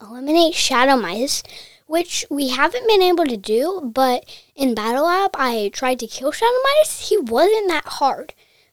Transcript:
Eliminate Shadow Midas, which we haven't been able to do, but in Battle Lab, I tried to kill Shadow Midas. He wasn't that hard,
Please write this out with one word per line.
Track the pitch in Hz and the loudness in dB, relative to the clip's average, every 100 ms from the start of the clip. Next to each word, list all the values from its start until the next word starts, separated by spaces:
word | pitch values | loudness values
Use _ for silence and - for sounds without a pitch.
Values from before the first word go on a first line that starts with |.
Eliminate | 208 240 277 330 330 | -16 -10 0 2 2
Shadow | 359 - 247 269 262 | 0 0 4 4 2
Midas, | 180 208 277 - - - - _ - | 0 -4 -4 -4 -8 -20 -20 _ -4
which | 330 349 - - | -2 -2 -6 -6
we | 285 262 | -4 -2
haven't | 254 311 494 480 | 0 0 0 2
been | 415 | 4
able | 359 349 311 | 4 2 0
to | 220 | -2
do, | 202 220 311 392 254 | -2 0 0 -4 -6
but | 262 262 247 - - _ - | 0 0 0 -6 -20 _ -2
in | 269 220 | -2 0
Battle | 214 254 330 | -2 0 0
Lab, | 370 392 285 | 2 0 0
I | 262 226 202 | -2 -2 -4
tried | - 254 247 | -2 -2 -2
to | 226 | -6
kill | - 277 | -6 -6
Shadow | - 466 508 | 0 0 2
Midas. | 539 605 622 - - | 2 2 2 0 0
He | 427 | 0
wasn't | 233 233 359 440 392 | 0 2 4 2 0
that | 302 - | -2 -4
hard, | - 269 - - - _ _ _ | -2 -2 -2 -10 -20 _ _ _